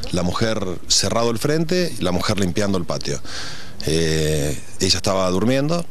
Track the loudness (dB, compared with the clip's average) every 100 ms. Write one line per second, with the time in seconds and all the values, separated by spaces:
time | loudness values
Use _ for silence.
0 | -4 -2 -2 0 0 0 -4 -4 0 0
1 | 2 2 2 2 0 0 2 0 0 -2
2 | 0 0 0 0 0 2 0 0 -2 -4
3 | -4 -4 -4 -4 -6 -6 -6 -4 0 2
4 | 2 2 2 2 0 -2 -6 -2 0 2
5 | 2 2 2 2 2 2 2 0 -2